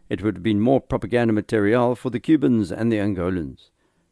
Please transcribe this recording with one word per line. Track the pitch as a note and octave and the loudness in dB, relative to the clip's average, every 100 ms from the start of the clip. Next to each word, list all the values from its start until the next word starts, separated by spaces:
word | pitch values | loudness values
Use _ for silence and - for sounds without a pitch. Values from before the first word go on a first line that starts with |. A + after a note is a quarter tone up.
| - | -10
it | F#2 | -4
would | G#2 F2+ | -4 -2
have | |
been | G2 G2+ | 0 0
more | A#2 C3 | 2 2
propaganda | - C3 G2 A#2+ A#2 | 0 -6 -2 0 2
material | G#2+ G2 A2+ G2+ A#2+ A#2+ | 0 0 0 2 2 2
for | B2 C3 | -2 -4
the | A2 | -6
Cubans | - D#3 C#3 A#2 F#2 | 0 2 4 2 0
and | - A#2 | -2 -2
the | G#2+ | 0
Angolans. | G2+ F#2 F2 F#2 C#2+ B1+ _ _ _ _ _ | -2 -2 -2 -2 -6 -12 _ _ _ _ _